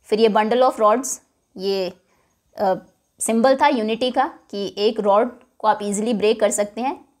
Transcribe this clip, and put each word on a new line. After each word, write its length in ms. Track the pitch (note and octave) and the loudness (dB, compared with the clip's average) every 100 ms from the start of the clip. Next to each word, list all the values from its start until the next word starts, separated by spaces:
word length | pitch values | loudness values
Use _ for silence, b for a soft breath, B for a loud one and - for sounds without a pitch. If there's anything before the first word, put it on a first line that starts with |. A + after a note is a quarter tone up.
| - | -4
फिर 160 | G#3+ | 2
ये 80 | A3+ | 4
bundle 420 | G3+ A3 A#3+ B3+ | 4 2 2 2
of 100 | B3+ | 2
rods, 380 | G#3+ A3+ C#4 - _ _ _ - | 2 2 -2 -10 _ _ _ -8
ये, 360 | F#3+ G3 F3+ F3+ _ _ _ _ _ - | -4 -2 -4 -8 _ _ _ _ _ -4
अ, 160 | G3+ F#3 - _ _ _ | -2 -2 -6 _ _ _
सिंबल 360 | - A3+ C4 C4+ | -2 2 2 4
था 120 | D4 | 2
यूनिटी 420 | C4 G#3+ A3 B3+ | 0 -2 -2 -2
का 280 | B3 C#4 - _ | -2 -4 -6 _
कि 240 | G3+ G3+ - | -10 -8 -2
एक 220 | G#3 A#3 | -2 0
रॉड 400 | G#3 G3+ A#3+ - _ _ | 2 2 0 -4 _ _
को 100 | G#3+ | -2
आप 100 | - | -2
ईजीली 320 | G#3 G3+ G#3+ A3+ | -2 -4 -4 0
ब्रेक 260 | G#3 A3 | 0 2
कर 100 | G#3+ | 0
सकते 300 | A3+ G#3 - | 0 -4 -6
हैं, 240 | B3+ F4+ _ _ | -8 -8 _ _